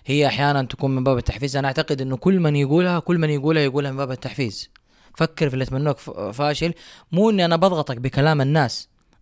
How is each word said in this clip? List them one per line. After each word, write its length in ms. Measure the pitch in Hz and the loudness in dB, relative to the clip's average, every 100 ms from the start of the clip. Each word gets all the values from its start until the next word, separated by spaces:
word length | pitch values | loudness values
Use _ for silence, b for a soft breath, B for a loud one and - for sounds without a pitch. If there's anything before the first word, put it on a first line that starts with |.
| - | -2
هي 200 | 143 139 | 2 2
أحيانا 360 | 110 143 143 | 2 2 0
تكون 320 | 127 - 135 | -2 -4 -2
من 100 | 131 | 0
باب 140 | 127 127 | 2 0
التحفيز. 380 | - - 139 139 | -2 -4 -4 -2
أنا 120 | 139 | -2
أعتقد 320 | 131 156 139 | -2 -2 -4
إنه 160 | 131 131 | -4 0
كل 240 | 180 190 | 2 2
من 160 | 156 147 | 2 2
يقولها، 420 | 139 160 180 175 | 2 2 2 0
كل 200 | - 175 | 0 0
من 120 | 156 | 0
يقولها، 320 | 147 147 160 | 0 0 2
يقولها 280 | 139 135 143 | 2 0 -2
من 60 | 131 | -4
باب 140 | 135 | -6
التحفيز. 600 | 127 127 - 120 - - _ b b b | -6 -8 -4 -6 -6 -14 _ b b b
فكر 340 | - 160 - 151 | -4 -4 0 -2
في 60 | |
اللي 80 | 131 | -2
أتمنوك 360 | 127 131 147 135 | -4 -2 -2 -2
ف-، 120 | - | -8
فاشل. 640 | - 101 117 147 143 170 165 B B B | -8 -8 -2 -2 0 -4 -6 B B B
مو 180 | 170 220 | 2 4
إني 140 | 202 | 4
أنا 120 | 170 170 | 2 2
بضغطك 400 | 190 170 143 120 | 2 2 -2 -4
بكلام 440 | 131 - 147 151 | -2 2 2 4
الناس، 480 | 135 156 123 - - _ _ _ | 2 2 2 -2 -12 _ _ _